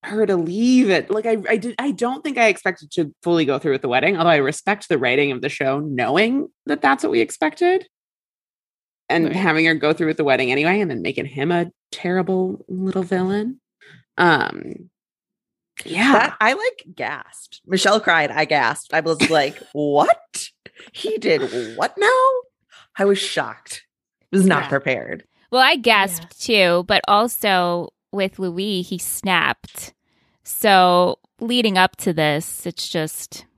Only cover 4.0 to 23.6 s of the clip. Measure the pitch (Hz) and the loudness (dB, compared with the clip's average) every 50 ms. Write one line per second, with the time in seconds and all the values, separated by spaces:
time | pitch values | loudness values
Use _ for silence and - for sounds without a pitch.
4 | 139 165 202 170 165 170 165 147 139 131 147 - - - 208 208 - - 180 139 | 2 2 0 2 2 4 4 4 2 0 -2 -4 -2 -4 -4 -4 -2 -2 -2 0
5 | 123 123 123 135 143 143 135 123 117 147 139 - 147 135 135 143 147 156 139 123 | 0 2 2 2 0 0 -2 -4 -6 -6 -4 -2 -2 -2 -2 -2 -4 -4 -4 -2
6 | 120 113 135 175 214 226 254 277 294 - _ _ _ - 285 285 - 269 269 269 | -2 0 2 2 2 2 0 -2 -4 -6 _ _ _ -6 -4 0 2 2 2 2
7 | - - - - 226 - - - - 311 302 - 349 349 370 381 381 _ _ _ | 0 0 2 2 0 0 -2 -4 -4 -4 -2 0 0 2 2 0 -2 _ _ _
8 | _ _ _ _ _ _ _ _ _ _ _ _ _ _ _ _ _ _ _ _ | _ _ _ _ _ _ _ _ _ _ _ _ _ _ _ _ _ _ _ _
9 | _ _ 139 170 165 156 135 185 190 180 160 156 160 165 160 156 143 151 160 156 | _ _ 0 0 0 0 0 0 0 2 2 2 2 2 2 2 2 0 0 0
10 | 170 156 156 - 160 143 135 127 131 123 131 139 147 160 185 208 208 170 135 113 | 0 -2 -2 0 2 2 2 2 2 0 0 2 2 2 2 2 0 -2 -2 -4
11 | 85 87 - - - 139 131 139 135 160 175 170 175 175 - _ _ _ - - | -4 -4 -4 -4 -6 -8 -6 -4 -2 0 0 0 -2 -4 -8 _ _ _ -18 -8
12 | - 175 180 185 175 185 190 185 185 185 196 202 - - 190 185 190 190 185 190 | -6 -2 -2 0 0 0 0 0 0 -2 -4 -8 -12 -12 -8 -6 -4 -2 -2 -2
13 | 185 180 196 185 185 185 196 208 214 233 262 - _ _ _ _ - - - - | -2 0 0 0 0 0 -2 -2 -2 -4 -8 -10 _ _ _ _ -20 -20 -20 -20
14 | _ _ _ - 175 175 160 139 - 50 - 50 - - - - 180 - _ _ | _ _ _ 2 4 4 4 4 0 -4 -6 -10 -12 -14 -14 -16 -18 -20 _ _
15 | _ _ _ _ _ _ _ _ _ _ _ _ _ _ _ - - - - - | _ _ _ _ _ _ _ _ _ _ _ _ _ _ _ -18 -12 -8 -4 -2
16 | 220 269 277 - 233 254 - - 220 220 262 392 427 508 480 - - 320 285 - | 2 4 4 4 2 0 -2 0 0 0 0 0 -4 -6 -6 -8 -20 -20 -12 -10
17 | - 110 147 135 - - _ - - - - - _ - 185 185 - 202 202 220 | -8 -8 -8 -10 -14 -20 _ -20 -20 -20 -20 -20 _ -4 -2 0 2 2 2 2
18 | 214 - 170 165 151 143 110 143 156 151 151 147 131 113 143 - - - - 160 | 2 2 2 2 2 0 0 -2 -2 0 2 2 2 0 -2 -4 -8 -4 -4 -2
19 | 156 160 165 151 - 151 160 156 143 139 147 - - - _ 143 147 147 143 143 | 0 0 -2 0 0 2 2 2 0 0 -4 -10 -20 -14 _ -4 -2 0 2 2
20 | 208 - 679 - _ _ _ - - - _ _ _ - _ _ - - _ - | 4 2 2 -2 _ _ _ -12 -12 -12 _ _ _ -20 _ _ -20 -20 _ -10
21 | - 440 440 440 - 214 165 143 135 120 104 123 120 - - - - - - 381 | -8 -6 -6 -4 0 0 0 0 0 -4 -6 -6 -8 -8 -6 -6 -6 -6 -4 -2
22 | 403 427 508 508 508 523 523 494 494 _ _ _ _ _ _ - - _ _ - | 0 2 2 4 4 2 2 0 -6 _ _ _ _ _ _ -20 -20 _ _ 0
23 | 196 202 202 190 - - - - 143 110 110 - | 2 2 2 0 -2 -6 -4 -4 -4 -6 -8 -16